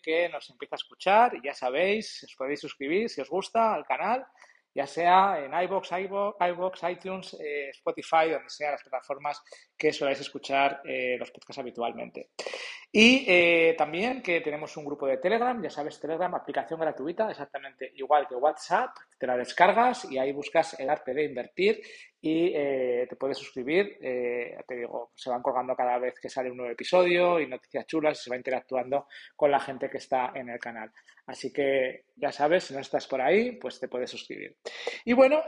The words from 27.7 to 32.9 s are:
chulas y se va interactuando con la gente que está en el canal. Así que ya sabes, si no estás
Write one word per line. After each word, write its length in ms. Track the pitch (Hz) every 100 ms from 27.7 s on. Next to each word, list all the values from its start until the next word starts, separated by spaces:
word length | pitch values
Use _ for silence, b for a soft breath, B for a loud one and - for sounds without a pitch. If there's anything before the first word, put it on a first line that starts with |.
| 135 -
chulas 340 | 160 151 139
y 40 |
se 60 | 123
va 80 | 127
interactuando 680 | 127 123 - 131 123 139 - B B -
con 160 | 147
la 80 | 139
gente 300 | - 131 135
que 80 | 127
está 340 | - 131 127
en 160 | 139 123
el 100 | 120
canal. 300 | 120 113 110 _ b b -
Así 240 | 127 131
que 540 | 147 139 135 131 - _ -
ya 160 | 143
sabes, 320 | - 147 180
si 100 | -
no 60 | 135
estás 280 | 131